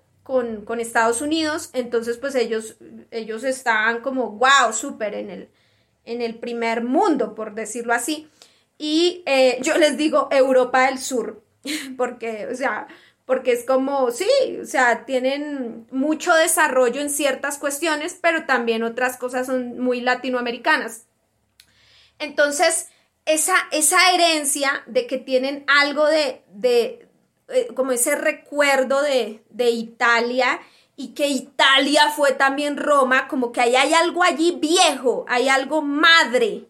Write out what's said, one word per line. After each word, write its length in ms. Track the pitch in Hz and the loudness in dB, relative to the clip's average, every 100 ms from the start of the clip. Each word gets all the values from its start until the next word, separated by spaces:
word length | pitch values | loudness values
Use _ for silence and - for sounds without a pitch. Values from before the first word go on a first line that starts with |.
| _ _ | _ _
con, 420 | - 262 233 214 | -4 -2 -2 -8
con 160 | 208 233 | -8 -8
Estados 400 | 226 233 226 233 | -2 2 2 0
Unidos, 500 | 294 320 311 320 - | -2 -2 0 -4 -6
entonces 420 | 262 233 233 226 233 | -6 -4 -4 -4 -6
pues 180 | 277 | -4
ellos, 420 | 262 220 220 220 - - 226 - | -2 -2 -2 -6 -16 -20 -20 -14
ellos 340 | 226 220 220 | -12 -8 -6
estaban 560 | 269 262 240 220 220 233 | -4 -2 0 0 0 -2
como, 300 | 269 262 220 | -4 -4 -4
"Guau, 420 | 208 254 277 233 | 0 4 6 4
súper 420 | 226 277 - 208 | -2 -8 -8 -8
en 160 | 208 208 | -8 -10
el, 200 | 185 - _ _ _ _ _ | -14 -18 _ _ _ _ _
en 180 | - 240 | -12 -8
el 160 | 233 226 | -8 -8
primer 440 | 240 233 226 233 | -8 -4 -2 -2
mundo", 500 | 240 302 415 277 214 | 0 2 2 2 -2
por 200 | - 214 | -6 -10
decirlo 380 | 208 214 247 233 | -10 -10 -8 -2
así. 360 | 240 320 302 - _ - _ _ _ | -2 -2 -6 -10 _ -20 _ _ _
Y, 440 | 302 311 349 359 - | -2 2 2 0 0
eh, 320 | 269 262 240 | 4 4 2
yo 140 | 269 359 | 0 2
les 180 | 302 240 | 2 2
digo 320 | 302 285 285 | 0 0 2
Europa 560 | 277 269 254 247 262 269 | 2 4 4 4 2 2
del 120 | 262 | 0
Sur, 460 | - 254 214 - _ _ | -6 -4 -6 -10 _ _
<laughs> 340 | 277 302 269 262 | -10 -10 -10 -6
porque, 500 | 247 233 226 214 - | -6 -6 -10 -8 -8
o 40 | |
sea, 340 | 254 262 214 - - _ _ | -6 -6 -6 -10 -20 _ _
porque 280 | - 254 254 | -4 -2 0
es 120 | 240 | 0
como, 460 | - 262 269 277 247 | 0 0 2 0 0
sí, 180 | 233 403 554 185 175 | 0 2 2 2 -4
o 60 | 226 | -4
sea, 400 | 294 247 226 226 | 2 2 2 -2
tienen 800 | 254 262 285 294 277 233 226 - | -2 0 -2 -4 -6 -8 -12 -10
mucho 440 | 262 302 302 359 | -4 -2 0 2
desarrollo 640 | 320 339 339 302 254 247 269 | 4 4 2 2 4 2 0
en 100 | 294 | -4
ciertas 480 | 285 285 254 285 285 | -2 -2 -2 -6 -6
cuestiones, 600 | 285 285 330 294 320 - | -6 -4 -2 -2 -4 -2
pero 240 | 339 320 | 0 0
también 380 | 320 247 233 226 | 0 -2 0 -2
otras 340 | 226 233 254 254 | -4 -2 -4 -4
cosas 300 | 247 254 262 | -6 -6 -2
son 320 | 254 240 - | -4 -4 -4
muy 220 | 254 240 | -2 -2
latinoamericanas. 1080 | 247 247 262 247 240 233 330 294 226 - _ _ _ _ _ _ _ _ _ _ _ _ | -2 -2 -2 -2 -4 -2 0 0 -2 -12 _ _ _ _ _ _ _ _ _ _ _ _
Entonces, 680 | 302 - 294 285 330 330 - _ _ _ | -6 0 0 2 2 0 -6 _ _ _
esa, 300 | - 311 370 370 - | -2 0 2 0 0
esa 400 | 302 - 349 370 | 0 2 4 4
herencia 720 | 359 339 311 285 285 269 294 - | 4 2 2 -2 -2 -2 -4 -4
de 200 | 240 240 | -4 -2
que 120 | 262 | -6
tienen 460 | 269 254 269 285 - | -2 -2 -2 -4 0
algo 400 | 285 285 285 302 | 2 2 2 2
de, 360 | 311 285 - _ | 2 0 -6 _
de, 560 | 202 240 240 214 - - _ _ _ - | -4 2 2 0 -6 -20 _ _ _ -4
eh, 200 | 254 240 | -2 -2
como 180 | 254 262 | -4 -2
ese 220 | 247 294 | 0 0
recuerdo 840 | 285 311 302 - 285 285 269 247 269 | 0 -2 -4 -6 0 4 4 2 0
de, 420 | 294 254 208 220 _ | 2 0 -2 -8 _
de 220 | 214 240 | -2 0
Italia 880 | 233 226 - 240 233 240 254 247 339 - _ _ - | 0 -6 -2 2 2 0 0 0 -2 -8 _ _ -16
y 120 | 240 | -14
que 180 | - 285 | -4 -2
Italia 840 | 254 - - 285 269 277 294 302 | -2 -4 2 4 4 4 4 2
fue 220 | 302 277 | 2 0
también 440 | 262 269 277 294 285 | 2 0 0 -4 -4
Roma, 500 | 294 285 254 262 269 | 2 2 4 2 0
como 260 | 277 240 | -4 -2
que 80 | 269 | 0
ahí 140 | 240 | 2
hay 200 | 254 294 | 4 4
algo 280 | 320 339 339 | 2 2 2
allí 360 | 359 269 339 339 | 2 2 0 0
viejo, 640 | 302 359 339 262 254 190 - | 0 4 4 2 0 -2 -2
hay 200 | 247 269 | 0 2
algo 340 | 269 269 311 | 2 0 -2
madre, 840 | 285 285 330 330 302 240 220 202 | -2 2 4 6 4 0 0 -2